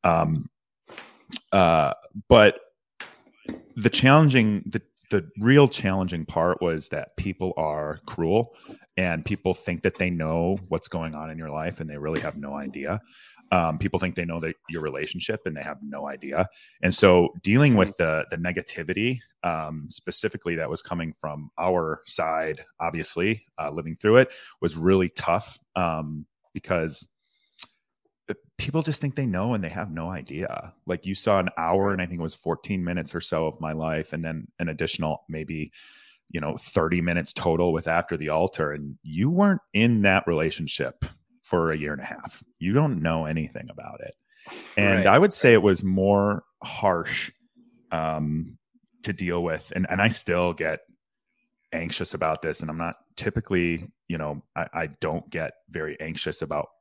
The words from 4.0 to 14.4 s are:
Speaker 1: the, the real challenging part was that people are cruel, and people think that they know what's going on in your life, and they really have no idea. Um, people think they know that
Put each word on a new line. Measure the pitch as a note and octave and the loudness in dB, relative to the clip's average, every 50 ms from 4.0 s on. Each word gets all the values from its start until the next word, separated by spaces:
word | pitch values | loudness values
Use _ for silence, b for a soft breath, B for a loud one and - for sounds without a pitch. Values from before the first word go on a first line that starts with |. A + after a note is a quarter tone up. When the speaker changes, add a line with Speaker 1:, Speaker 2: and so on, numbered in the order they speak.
| - C3 C#3 D#3 D#3+ D3 B2+ C3 A2+ G#2+ G#2 G2 - | 6 8 8 10 8 8 6 6 4 4 2 0 -4
Speaker 1:
the, | - - A2+ - _ _ _ _ _ | -4 -6 -6 -6 _ _ _ _ _
the | - G2 E2 - _ - | -2 -2 -2 -2 _ 0
real | G#2 A#2+ C3+ D3 C#3+ | 4 8 8 10 8
challenging | C3 - - - G2 F#2+ F#2+ F#2 F2+ F2 E2 D#2 | 8 6 -2 -2 0 0 0 -2 -2 -2 -6 -6
part | - - E2+ E2 F2 F2+ - | -4 -2 0 2 2 2 0
was | F2+ E2+ E2 D#2 D2 - | 0 -2 -2 -2 -4 -6
that | - D2 C#2 - _ | -8 -8 -8 -8 _
people | - - G2 F2+ _ F#2 F#2 - | -6 -6 -6 -4 _ -4 -4 -2
are | - D#2+ D2+ D2+ D2+ D2+ D2+ D2+ - _ | -2 -2 -2 -2 -4 -6 -6 -8 -10 _
cruel, | - - - E2 D#2+ F#2+ A2+ A#2+ - B B B B B B B B _ | -12 -6 -2 0 2 4 2 2 0 B B B B B B B B _
and | - F#2 F2+ E2 E2 D#2 | -2 -2 0 -2 -4 -4
people | - G#2 - _ F#2 F2+ | -6 -6 -2 _ -2 -2
think | - - - F2+ E2 - | -2 -4 -6 -6 0 0
that | F#2 - | -2 0
they | - F#2 F2+ | 0 -2 -2
know | F2 E2+ D#2 D#2 D#2+ E2+ E2+ F2+ G2 G2 F#2+ - | -2 -2 -2 -2 0 0 0 0 -2 -4 -4 -6
what's | E2 D#2+ - | -6 -6 -6
going | - - E2+ E2 D#2+ D#2 | -6 -8 -6 -6 -6 -8
on | D2+ D#2 D#2+ | -10 -12 -12
in | D#2+ | -12
your | D#2+ D#2+ D#2 | -12 -10 -8
life, | D2 D#2 D#2 F2 - - | -8 -6 -6 -8 -8 -8
and | E2 D#2 | -12 -12
they | D2 | -10
really | D2 D2 D2+ D#2+ D#2 | -8 -6 -4 -4 -4
have | - D#2 D2 | -4 -6 -10
no | D2 C#2+ C#2 C#2+ | -10 -12 -10 -10
idea. | C#2+ C#2+ C2+ C2 C#2 C#2 D2 F#2+ A2 B B B B B B B B B _ | -10 -10 -12 -10 -10 -6 -6 -6 -6 B B B B B B B B B _
Um, | F#2 F2+ E2+ D#2+ D#2 | 0 2 2 2 0
people | D#2 G2 G2 - F2+ | -2 -2 -2 -2 -2
think | F#2 F#2 - | -2 -2 -4
they | - F2 | -4 -6
know | E2+ E2 | -6 -6
that | E2+ | -6